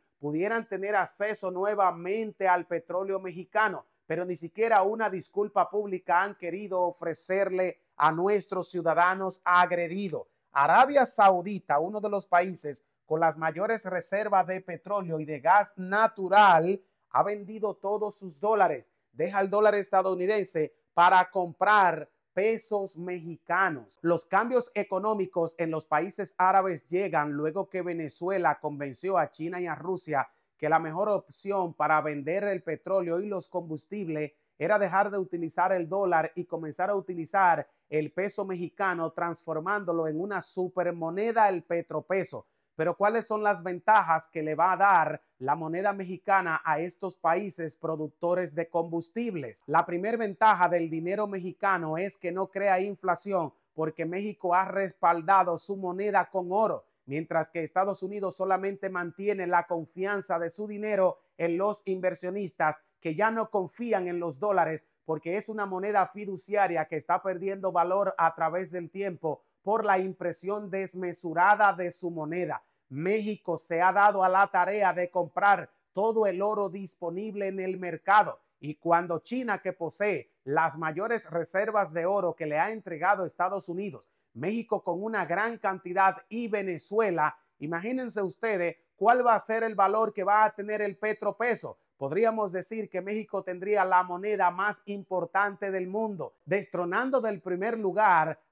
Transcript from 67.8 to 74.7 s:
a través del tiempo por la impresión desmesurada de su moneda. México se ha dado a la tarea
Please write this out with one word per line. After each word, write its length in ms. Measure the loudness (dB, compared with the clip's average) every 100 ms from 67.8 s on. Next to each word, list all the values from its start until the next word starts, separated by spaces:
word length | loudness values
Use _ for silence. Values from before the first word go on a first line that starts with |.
| 2 0 0 0
a 160 | 0
través 360 | 0 -2 -2 -6
del 200 | -8 -8
tiempo 540 | -8 -8 -6 -6 -6 _ _
por 220 | -2 0
la 140 | 2 2
impresión 720 | 0 -4 -6 -6 -6 -8 -6
desmesurada 1040 | -8 -8 -8 -8 -8 -4 2 4 6 4
de 180 | 2 -4
su 200 | -6 -8
moneda. 520 | -6 -6 -4 -4 -6 _ _ _
México 680 | -6 -2 -2 -2 -6 -6 -6
se 240 | -4 2
ha 100 | 4
dado 300 | 6 4 4
a 60 | 2
la 180 | 4 2
tarea 460 | 2 0